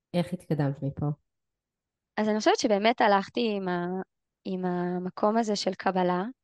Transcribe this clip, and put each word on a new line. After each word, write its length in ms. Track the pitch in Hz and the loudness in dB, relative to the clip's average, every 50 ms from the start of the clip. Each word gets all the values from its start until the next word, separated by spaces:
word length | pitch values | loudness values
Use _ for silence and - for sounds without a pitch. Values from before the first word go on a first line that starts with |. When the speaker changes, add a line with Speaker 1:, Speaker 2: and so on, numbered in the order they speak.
| _ _ - | _ _ -2
Speaker 1:
איך 200 | 175 170 - 180 | -2 -2 -2 -6
התקדמת 500 | 180 - - 160 147 143 139 139 - 139 | -10 -4 -4 -2 0 0 0 -2 -2 -6
מפה? 220 | 143 - - 151 147 151 - _ _ _ _ _ _ _ _ _ _ _ _ _ _ _ _ _ _ _ | -6 -4 -2 -4 -4 -4 -6 _ _ _ _ _ _ _ _ _ _ _ _ _ _ _ _ _ _ _
Speaker 2:
אז 120 | - 214 214 | -2 0 0
אני 100 | 214 214 | 0 2
חושבת 200 | - 339 415 - | 4 2 2 4
שבאמת 420 | - 214 208 196 208 226 240 - | 2 2 2 4 4 2 4 4
הלכתי 500 | 247 208 202 196 196 - - 240 240 220 208 | 4 4 4 4 2 -2 -4 -2 -2 -2 -2
עם 120 | 196 190 | -2 -2
ה-, 340 | 185 180 175 175 180 185 185 190 - _ _ _ _ _ _ _ | -2 -2 -2 -2 -4 -4 -6 -8 -10 _ _ _ _ _ _ _
עם 200 | 202 190 180 185 | -8 -6 -4 -2
המקום 720 | 180 180 175 175 175 180 180 180 180 - - - 208 220 | -2 -2 -2 -2 -2 -2 -4 -6 -6 -4 0 0 2 2
הזה 180 | 226 233 214 208 | 2 0 0 -2
של 180 | - - 185 190 | -2 -2 -4 -4
קבלה 500 | - - 190 185 185 180 180 180 180 196 247 262 - | 0 -2 0 2 2 2 2 2 0 -2 -4 -8 -12